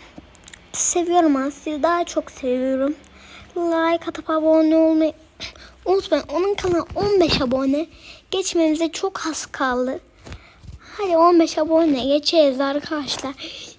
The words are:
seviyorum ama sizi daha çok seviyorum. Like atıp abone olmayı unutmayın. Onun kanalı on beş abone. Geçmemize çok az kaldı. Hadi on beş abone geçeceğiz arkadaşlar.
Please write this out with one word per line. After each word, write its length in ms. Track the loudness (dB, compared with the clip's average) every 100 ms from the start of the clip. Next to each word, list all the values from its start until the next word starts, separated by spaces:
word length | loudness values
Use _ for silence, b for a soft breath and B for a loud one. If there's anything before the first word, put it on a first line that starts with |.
| B B -20 -20 -20 -20 -14
seviyorum 640 | -6 -2 -2 2 2 4 2
ama 160 | -2
sizi 320 | -8 -8 -2
daha 200 | 0 0
çok 280 | -2 -6 -6
seviyorum. 640 | -6 -4 -2 -2 -2 -2 -4 B B B B B -4
Like 500 | -2 0 0 -2 -4
atıp 220 | -10 -4
abone 460 | 0 4 4 4 4
olmayı 380 | 4 2 0 -4 _ -18 B B B B -2
unutmayın. 400 | 0 0 -2 -2
Onun 260 | -2 -2 -2
kanalı 300 | -2 -2 -2 -4
on 240 | 2 4
beş 220 | 4 2
abone. 460 | 0 0 0 -2 -4 B B B _
Geçmemize 600 | -4 -2 0 2 2 -2
çok 360 | -2 -6 -4 -6
az 180 | -6 -8
kaldı. 540 | -4 -2 -2 -4 -6 -12 B B B B B B -20 -16 -8
Hadi 200 | 0 4
on 220 | 6 6
beş 180 | 4 0
abone 480 | 2 2 4 2 2
geçeceğiz 540 | 0 2 4 4 2
arkadaşlar. 720 | -2 -4 -6 -8 -6 -8 -8 -10 -16 B B